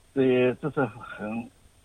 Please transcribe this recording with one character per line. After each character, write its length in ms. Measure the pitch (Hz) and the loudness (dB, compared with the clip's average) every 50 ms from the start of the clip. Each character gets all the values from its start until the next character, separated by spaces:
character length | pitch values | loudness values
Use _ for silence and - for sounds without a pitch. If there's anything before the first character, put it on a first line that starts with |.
| _ _ - | _ _ 0
所 80 | 135 | 2
以 320 | 131 131 127 127 123 127 120 - | 4 4 4 4 4 2 0 -2
这 80 | - - | -4 -4
是 160 | - 151 - | -2 -2 -2
很， 640 | 113 110 117 - - - - 104 107 113 117 120 - - _ - - _ _ | -2 -4 -8 -14 -14 -12 -10 -8 -6 -6 -8 -8 -10 -16 _ -20 -20 _ _